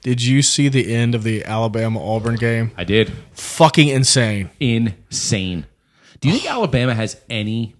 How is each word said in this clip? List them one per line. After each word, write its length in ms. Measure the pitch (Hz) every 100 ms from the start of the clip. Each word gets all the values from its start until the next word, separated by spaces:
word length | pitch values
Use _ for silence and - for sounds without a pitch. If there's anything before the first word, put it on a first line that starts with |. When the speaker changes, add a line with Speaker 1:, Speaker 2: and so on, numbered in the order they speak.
Speaker 1:
did 200 | 123 123
you 180 | 120 135
see 260 | 143 - 143
the 240 | 135 98
end 220 | 117 120 117
of 80 |
the 200 | 110 107 -
Alabama-Auburn 920 | 110 113 113 113 110 82 110 117 117
game? 360 | 117 117 113 -
Speaker 2:
I 60 |
did. 280 | 87 107 107 - -
Speaker 1:
Fucking 540 | - - - 165 - 147
insane. 600 | 135 131 135 113 104 92 -
Speaker 2:
Insane. 1040 | 131 117 113 95 - - - 107 92 87 - _ _ _ _ -
Do 80 | 135
you 60 | 240
think 140 | -
Alabama 440 | 262 190 123 127
has 240 | 113 110 - -
any 460 | 113 107 113 113